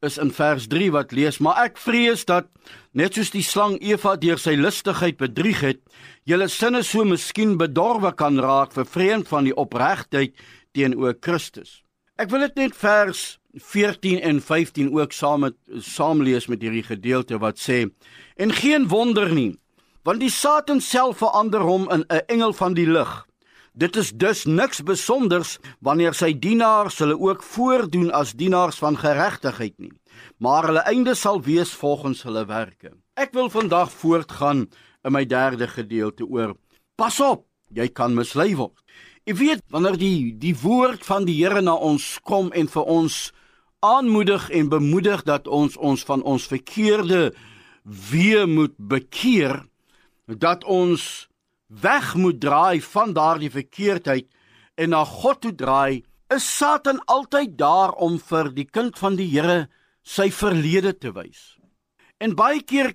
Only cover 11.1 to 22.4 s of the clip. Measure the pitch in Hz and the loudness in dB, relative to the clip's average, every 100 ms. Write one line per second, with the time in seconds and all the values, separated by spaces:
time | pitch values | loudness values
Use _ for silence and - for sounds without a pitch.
11.1 | 123 - 170 - - - - _ _ _ | -2 -4 -4 -4 -18 -20 -20 _ _ _
12.1 | _ 196 262 277 277 269 - 208 208 202 | _ -4 -2 -2 0 -4 0 2 4 2
13.1 | 175 - - _ 147 - 208 202 - 190 | -2 -10 -14 _ -20 -6 0 0 0 -2
14.1 | 185 165 147 - 160 165 - 139 147 143 | 0 2 0 0 -2 -2 -2 -2 0 -4
15.1 | - 151 147 139 - _ 117 107 - 151 | -2 -2 0 -2 -4 _ -16 -14 -2 0
16.1 | 156 135 123 120 117 113 113 107 110 107 | 2 2 2 0 -6 -4 -6 -6 -8 -2
17.1 | 127 127 113 110 104 - 123 110 _ - | -2 -2 -4 -4 -4 -2 0 0 _ -20
18.1 | - - _ 202 - 262 302 240 190 240 | -20 -20 _ -2 0 2 2 2 2 2
19.1 | 214 202 160 117 - _ _ _ _ - | 2 2 2 0 -4 _ _ _ _ -4
20.1 | 214 254 - 294 302 294 285 - 247 254 | 0 -2 0 2 2 2 -2 0 0 0
21.1 | 214 220 208 214 208 175 185 190 170 160 | 2 0 2 2 2 2 2 2 -2 0
22.1 | 165 - 233 | -2 0 0